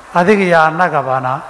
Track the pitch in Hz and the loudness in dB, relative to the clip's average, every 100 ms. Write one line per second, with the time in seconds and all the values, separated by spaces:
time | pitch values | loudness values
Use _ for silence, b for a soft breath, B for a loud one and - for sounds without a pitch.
0 | - 175 180 208 185 165 156 160 180 147 | -6 -2 2 2 2 2 2 0 -2 -2
1 | 131 131 127 135 - | -2 -4 -4 -6 -8